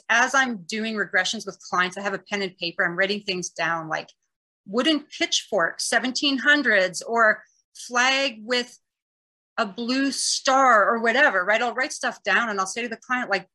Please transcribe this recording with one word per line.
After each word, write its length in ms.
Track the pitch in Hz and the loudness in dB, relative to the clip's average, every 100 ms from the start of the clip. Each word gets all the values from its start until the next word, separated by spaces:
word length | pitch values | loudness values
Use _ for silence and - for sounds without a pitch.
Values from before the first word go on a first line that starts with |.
| - | 0
as 260 | 226 254 | 2 2
I'm 300 | 269 262 220 | 2 0 -2
doing 320 | 165 220 220 214 | -6 -6 -4 -4
regressions 500 | 190 190 185 220 196 | -2 -2 -2 -4 -8
with 140 | - | -14
clients, 380 | - 180 180 185 | -6 -2 -2 -4
I 60 | |
have 100 | 202 | -6
a 60 | 196 | -6
pen 220 | - 202 | -6 -6
and 140 | 190 - | -6 -6
paper, 300 | 170 170 180 | -8 -2 -2
I'm 100 | 170 | 0
writing 240 | 190 208 | -2 -2
things 300 | 202 180 175 | -6 -6 -6
down, 400 | - 165 165 160 | -6 -4 -4 -4
like, 180 | 156 - _ _ _ _ _ - | -8 -8 _ _ _ _ _ -6
wooden 360 | 208 262 302 - - | -2 0 0 -4 -6
pitchfork, 640 | 330 - - 202 165 - | -4 -2 -2 0 0 -2
seventeen 560 | - 240 240 254 285 269 | -2 0 0 -2 0 2
hundreds, 640 | 247 294 247 208 185 165 | 4 4 4 2 2 -2
or 420 | - 233 220 214 - _ _ - | -4 4 4 2 -4 _ _ -20
flag 640 | - 240 254 269 277 220 214 | -4 0 2 2 0 -4 -4
with 340 | 247 247 - _ _ _ _ _ _ _ - | -2 -2 -10 _ _ _ _ _ _ _ -6
a 80 | 220 | -6
blue 440 | 185 233 262 277 | -4 -2 0 0
star 760 | - - - - 262 262 220 190 | -2 -2 -2 2 4 6 6 6
or 140 | 226 | 2
whatever, 420 | 226 240 294 190 | 2 4 4 2
right? 180 | 180 220 | 2 0
I'll 120 | 240 | 0
write 180 | 220 285 | -2 -4
stuff 320 | - 254 - | -4 -6 -4
down 240 | - 190 233 | 0 0 0
and 140 | 196 | -2
I'll 40 | 185 | -4
say 160 | 233 | -4
to 40 | 233 | -8
the 80 | 220 | -10
client, 340 | - 247 240 | -6 -6 -2
like, 200 | 190 180 | -4 -4